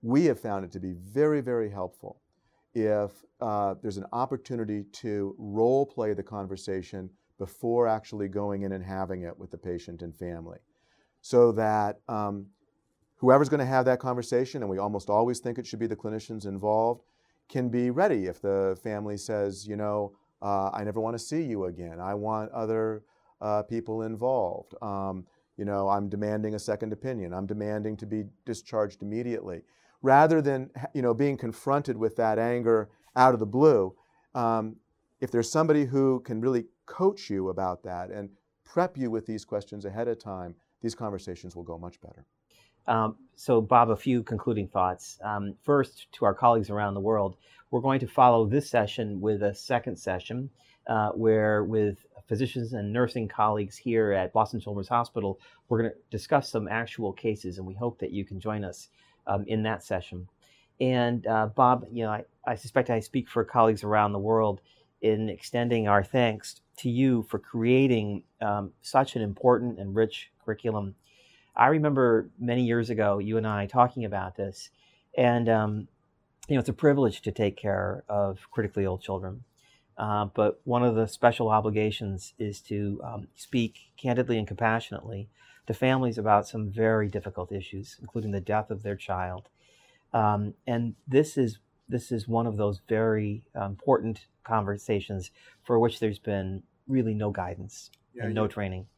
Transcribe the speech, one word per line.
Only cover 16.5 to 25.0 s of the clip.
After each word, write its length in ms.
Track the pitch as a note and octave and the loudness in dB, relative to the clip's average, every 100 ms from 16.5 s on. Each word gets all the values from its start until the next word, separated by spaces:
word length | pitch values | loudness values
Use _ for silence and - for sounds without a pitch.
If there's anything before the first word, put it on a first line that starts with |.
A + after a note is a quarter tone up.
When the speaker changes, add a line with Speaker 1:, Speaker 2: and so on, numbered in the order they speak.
| G2 G#2 G#2+ A2+ A#2 _ _ _ _ _ | -4 0 2 2 -2 _ _ _ _ _
Speaker 1:
can 180 | C#3 B2 | -4 -2
be 220 | A#2+ B2 | 0 0
ready 380 | B2 G3+ B2+ F#2 | 2 2 2 -2
if 120 | E2+ | -4
the 380 | G2+ G2 G2 F#2+ | -2 0 0 -2
family 340 | A#2 G#2 G#2 G2+ | -4 -6 -6 -10
says, 500 | - G#2+ G2+ G2 G#2 | -6 -2 -2 -4 -10
you 80 | G#2 | -6
know, 380 | G#2 G#2 G2+ G2+ _ _ | -4 -2 -4 -8 _ _
uh, 280 | G2+ G2+ G2 | -4 -2 -2
"I 120 | - | -4
never 180 | G#2 G#2 | -4 -4
wanna 180 | A2 A#2 | -4 -6
see 220 | - D3+ | -6 -6
you 240 | D#3 G#2+ F#2 | -4 -4 -4
again. 340 | E2+ F2 E2 | -6 -12 -10
I 140 | F2+ | -6
want 380 | G#2 G#2 A2 G#2+ | -4 -4 -4 -4
other, 520 | B2 A2 A2+ A2 G#2+ _ _ _ _ | -6 -2 0 -2 -4 _ _ _ _
uh, 220 | G#2+ G#2 | -2 -2
people 400 | G#2+ A#2 A2+ A2 | -2 -6 -4 -6
involved. 720 | A2 A2 A#2+ C3 F#2+ F#2 - - | -6 -4 -2 0 -2 -4 -12 -14
Um, 420 | A2 G2 | -8 -6